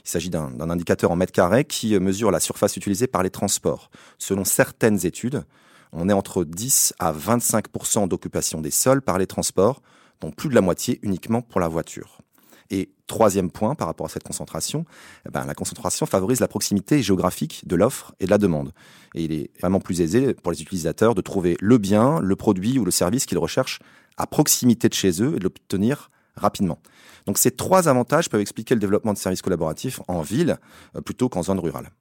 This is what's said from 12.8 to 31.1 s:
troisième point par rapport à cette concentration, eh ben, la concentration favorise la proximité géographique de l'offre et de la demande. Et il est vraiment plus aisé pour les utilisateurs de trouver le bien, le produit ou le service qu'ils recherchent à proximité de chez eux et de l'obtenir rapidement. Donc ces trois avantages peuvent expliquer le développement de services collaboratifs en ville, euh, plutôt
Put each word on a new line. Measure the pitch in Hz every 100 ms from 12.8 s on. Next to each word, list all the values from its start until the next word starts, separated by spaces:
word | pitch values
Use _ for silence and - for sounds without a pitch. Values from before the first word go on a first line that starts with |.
| - _ -
troisième | 107 110 95 90
point | - 110
par | 151 85
rapport | 80 80
à |
cette | 82
concentration, | - - 78 80 - 151 165 - - - -
eh |
ben, | - 65
la | -
concentration | - - 90 - -
favorise | 98 95 127
la | 95
proximité | 104 - 101 - 151
géographique | 98 92 87 - - - -
de | 87
l'offre | 117 - - -
et | 90
de |
la | 104
demande. | 101 76 71 - - - _ -
Et |
il | 80
est | 78 - -
vraiment | 90 95
plus | - 87
aisé | 82 117 135 -
pour | 87
les | 78
utilisateurs | 80 92 80 - 110 98
de |
trouver | - 98 87 82
le | 98 123
bien, | 98 104 131 165
le | 95 98
produit | 110 92 104 135
ou | 90
le |
service | - 90 123 -
qu'ils | 87
recherchent | 80 - 131 - _ _ _ -
à | -
proximité | - 151 - 123 110 113
de |
chez | - 98 85
eux | 131 156
et |
de |
l'obtenir | 90 - - 95 110 143 - _ _ -
rapidement. | - - 92 - _ _ - - -
Donc | 101
ces | 127
trois | - 170 185 165
avantages | 127 120 147 -
peuvent | 107
expliquer | 98 - 113 120
le |
développement | 98 104 110
de | 101
services | 95 92
collaboratifs | 95 85 80 80 131 - -
en | 90
ville, | 76 120 156 - _ - - 101
euh, |
plutôt | -